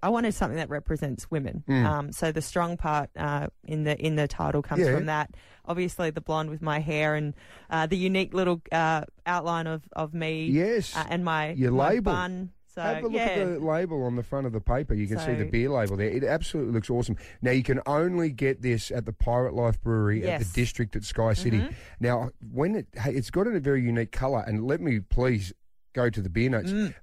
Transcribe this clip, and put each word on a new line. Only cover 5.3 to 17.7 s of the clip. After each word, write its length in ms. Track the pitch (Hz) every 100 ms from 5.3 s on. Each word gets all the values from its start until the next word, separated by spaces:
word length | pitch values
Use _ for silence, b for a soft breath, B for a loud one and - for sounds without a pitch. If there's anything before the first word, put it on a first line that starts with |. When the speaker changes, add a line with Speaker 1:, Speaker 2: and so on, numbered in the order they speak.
| B B B
Speaker 1:
Obviously, 460 | - 175 180 - 165
the 100 | 156
blonde 300 | 160 156 156
with 100 | 151
my 200 | 156 147
hair 340 | 156 151 151
and, 180 | 151 147 - B B B
uh, 160 | 160 160
the 100 | 190
unique 380 | 185 190 185
little, 260 | 185 180 170 -
uh, 320 | 160 160 160 - -
outline 420 | 170 175 165 170 160
of, 160 | 160 -
of 180 | - 151
me, 340 | 165 160 160 160
Speaker 2:
Yes. 460 | 147 202 233 -
Speaker 1:
uh, 100 | 160 -
and 160 | 175
my, 280 | 175 156 151
Speaker 2:
Your 200 | 143 123
Speaker 1:
my 180 | 127 151
Speaker 2:
label. 220 | 233 196
Speaker 1:
bun. 380 | 180 180 185 185 - -
So, 60 | 180
Speaker 2:
Have 200 | 175 160
a 20 |
look 100 | 233
Speaker 1:
yeah. 120 | 220 233
Speaker 2:
at 180 | 185 185
the 60 | 160
label 420 | 156 160 180 151
on 120 | 123 120
the 60 |
front 240 | - 139 131
of 80 |
the 60 | 110
paper. 320 | - 123 151
You 120 | 107 104
can 120 | 107
see 160 | -
the 100 | 113
Speaker 1:
So 60 | 104
Speaker 2:
beer 180 | 117 135
label 300 | 131 104 98
there. 100 | 107
It 160 | 117
absolutely 480 | 123 160 - 160 120
looks 160 | 113 -
awesome. 280 | 120 113 95 B B
Now, 80 | 123
you 120 | 131
can 180 | 127